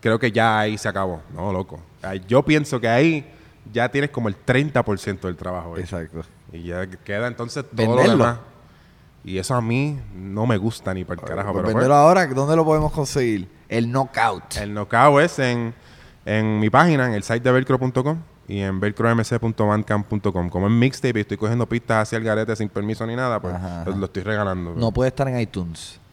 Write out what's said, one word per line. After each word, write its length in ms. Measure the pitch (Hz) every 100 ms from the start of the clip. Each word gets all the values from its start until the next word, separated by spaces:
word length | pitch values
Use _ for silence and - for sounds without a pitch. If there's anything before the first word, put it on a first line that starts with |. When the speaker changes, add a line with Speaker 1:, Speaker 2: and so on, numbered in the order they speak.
Speaker 1:
creo 180 | 117 110
que 140 | 123
ya 260 | 107 113 110
ahí 180 | 107 107
se 100 | 110
acabó. 340 | 98 95 82 -
No, 180 | 80 95
loco. 280 | 92 95 78 85 _
Ay, 200 | 92 95 92
yo 160 | 123
pienso 380 | 147 151 147 127
que 80 | 113
ahí 420 | 117 160 156 131 - - - -
ya 160 | 110 120
tienes 200 | 139 143
como 180 | - 113
el 80 | 98
treinta 460 | - 127 147 139
por 160 | 113 98
ciento 280 | - 95 92
del 80 | 85
trabajo 400 | 90 90 85 85
hecho. 220 | 87 95
Speaker 2:
Exacto. 260 | 80 80 82 - -
Speaker 1:
Y 120 | 82
ya 220 | 85 87 95
queda 420 | 92 - 101 120
entonces 360 | 117 120 147
todo 100 | 135 117
Speaker 2:
Venderlo. 260 | 113 123
Speaker 1:
lo 60 | 160 190
demás. 140 | 120 117 - - - - - _ - _
Y 140 | - 92
eso 160 | 92
a 60 | 123
mí 380 | 113 120 143 143 107 95
no 300 | 95 101 117
me 100 | 107
gusta 360 | 107 113 -
ni 120 | 92
por 100 | 90
el 60 | 87
Speaker 2:
Pues 100 | -
Speaker 1:
carajo, 220 | 85 101
pero 160 | 90 104
Speaker 2:
venderlo 260 | 110 127
Speaker 1:
pues. 40 | 143
Speaker 2:
ahora, 280 | 151 185 165
¿dónde 300 | 131 143 165
lo 80 |
podemos 260 | 156 156 151
conseguir? 560 | 156 139 143 120 107 90 - _
El 180 | 113 117
Knockout. 640 | 127 135 - 117 90 - -
Speaker 1:
El 180 | 104
Knockout 460 | 104 101 117 143 143
es 180 | 165 -
en, 340 | 127 120 117 117 - - - - -
en 320 | 107 110 107
mi 100 | 107
página, 360 | 127 170 147 127
en 80 |
el 80 | 107
site 180 | - 120
de 120 | 123
velcro 260 | 127 131 131
punto 240 | 127 127
com 160 | 131 165 160 - -
y 100 | 98
en 200 | 98 95
velcro 280 | 104 104 113
M 140 | 117
C 160 | 113 117
punto 300 | 113 110 107
bandcamp 380 | 107 107 104 101
punto 240 | 107 101
com. 180 | 92 87
Como 160 | 90 101
es 60 |
mixtape 460 | 117 127 127 131 110
y 40 |
estoy 140 | 101 104
cogiendo 320 | 107 120 113
pistas 340 | 120 - 113 107
hacia 100 | 113
el 60 |
garete 320 | 113 107 110 107
sin 120 | 107
permiso 380 | - 104 110 113
ni 80 |
nada, 260 | 120 127 110
pues, 140 | 90
Speaker 2:
Ajá, 280 | 90 92 85
Speaker 1:
pues, 40 | 82
Speaker 2:
ajá. 40 | 98
Speaker 1:
lo 60 | 95
estoy 160 | 98
regalando, 460 | 95 107 101 92 87
Speaker 2:
No 60 | 85
Speaker 1:
pero 140 | 113
Speaker 2:
puede 160 | 107 127
estar 200 | 127 135
en 100 | 123
iTunes. 600 | 110 101 87 82 - - _